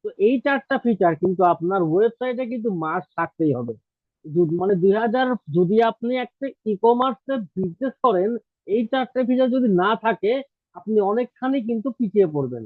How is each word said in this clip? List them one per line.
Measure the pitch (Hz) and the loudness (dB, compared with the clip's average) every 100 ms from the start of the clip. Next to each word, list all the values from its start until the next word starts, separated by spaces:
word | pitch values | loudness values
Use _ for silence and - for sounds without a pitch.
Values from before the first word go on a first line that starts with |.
তো | 208 - 202 | -10 0 2
এই | 262 | 2
চারটা | 277 269 - 269 | 0 -2 -2 -2
ফিচার | 240 214 180 160 | 0 2 2 2
কিন্তু | 185 185 180 | -2 2 2
আপনার | 165 170 196 165 | 2 0 0 0
ওয়েবসাইটে | 170 226 226 254 240 247 | 2 0 0 -6 -4 -6
কিন্তু | 247 220 180 | -4 -4 -4
মাস্ট | 156 175 - - | -4 -6 -6 -6
থাকতেই | 165 - 156 123 | -6 -2 -2 0
হবে। | 120 110 _ _ _ _ | -6 -10 _ _ _ _
যদ-, | 156 156 165 175 | -4 0 0 0
মানে | 185 190 | 0 2
দুই | 190 208 | 2 2
হাজার, | 233 247 254 240 - 156 | 0 0 0 -2 -2 0
যদি | 175 214 226 | 2 2 2
আপনি | 220 233 254 | 0 -4 -4
একটা | 240 _ 269 - 214 | -6 _ -12 -8 -6
ই-কমার্সে | 196 226 240 262 240 - 269 185 - | 0 2 2 0 -4 -6 -6 -6 -6
বিজনেস | 185 170 262 - 262 | -6 -4 -8 0 0
করেন, | 185 196 233 _ _ - | 2 0 -4 _ _ -4
এই | 214 226 | -2 0
চারটে | 262 247 254 254 | -4 -4 -4 -2
ফিচার | 254 262 254 | 0 2 2
যদি | 247 180 | 2 4
না | 190 220 | 2 0
থাকে | 220 - 202 262 262 _ _ 180 | -2 0 0 -2 -4 _ _ -16
আপনি | 190 220 196 | -2 0 2
অনেকখানি | 220 240 _ 262 269 220 | 0 -4 _ -4 -2 -2
কিন্তু | 226 254 226 | -4 -4 -4
পিছিয়ে | 220 208 180 | 0 2 2
পড়বেন। | 147 131 120 | 0 -4 -6